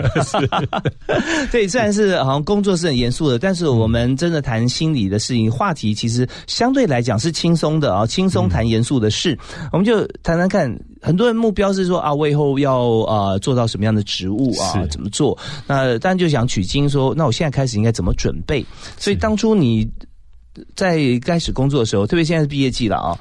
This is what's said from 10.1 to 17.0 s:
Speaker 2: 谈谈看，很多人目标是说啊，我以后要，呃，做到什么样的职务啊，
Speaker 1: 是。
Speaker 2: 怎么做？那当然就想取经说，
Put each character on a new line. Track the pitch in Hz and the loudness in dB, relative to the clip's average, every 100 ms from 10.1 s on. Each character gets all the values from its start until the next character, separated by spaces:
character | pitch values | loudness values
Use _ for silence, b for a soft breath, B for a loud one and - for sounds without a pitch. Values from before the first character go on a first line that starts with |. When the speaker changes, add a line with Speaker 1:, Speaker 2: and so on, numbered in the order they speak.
| - | -6
Speaker 2:
谈 | - 165 | -2 0
谈 | 185 | 2
看， | 202 139 - - - | 2 0 -4 -12 -8
很 | - 180 | 0 2
多 | 240 | 2
人 | |
目 | 226 226 | 2 0
标 | 196 196 | 2 0
是 | 190 180 | 0 0
说 | 180 | 0
啊， | 151 | 0
我 | 147 151 | 0 2
以 | |
后 | 147 143 135 | 2 2 2
要， | 139 127 | 2 2
呃， | 123 113 107 107 98 98 | 2 2 2 0 0 0
做 | - 123 | 0 0
到 | 113 | 0
什 | 95 | 0
么 | 107 | 0
样 | 107 | 0
的 | |
职 | 101 - 90 | -2 -6 -4
务 | 107 135 98 | -2 -2 0
啊， | 92 | 0
Speaker 1:
是。 | 98 80 | 0 -2
Speaker 2:
怎 | - | -4
么 | - | -6
做？ | - 139 - B B B | -2 0 -2 B B B
那 | 139 131 117 | 0 0 0
当 | 190 | 0
然 | 185 | 2
就 | 175 | 2
想 | 131 117 | 2 0
取 | 113 | 0
经 | 92 139 143 | -2 0 0
说， | 139 | 2